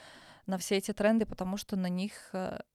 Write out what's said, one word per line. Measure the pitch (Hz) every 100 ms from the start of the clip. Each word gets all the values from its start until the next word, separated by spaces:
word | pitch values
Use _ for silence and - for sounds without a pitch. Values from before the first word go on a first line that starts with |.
| - - - - -
на | 190
все | - 196
эти | 190
тренды, | 208 208 226 214
потому | - 185 202
что | - 196
на | 180
них, | 180 196 - -
э, | 185 185 - -